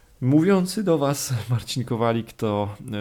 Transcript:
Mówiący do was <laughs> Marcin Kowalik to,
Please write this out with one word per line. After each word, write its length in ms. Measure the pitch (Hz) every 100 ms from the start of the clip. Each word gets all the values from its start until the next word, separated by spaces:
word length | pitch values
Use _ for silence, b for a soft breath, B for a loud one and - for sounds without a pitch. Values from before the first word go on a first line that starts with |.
| B -
Mówiący 640 | 127 147 175 190 180 220
do 140 | 190 160
was 360 | 139 139 - 120
<laughs> 120 | 101
Marcin 340 | 120 - 131
Kowalik 480 | 117 117 117 117 113
to, 440 | - 113 104 101 101 123 104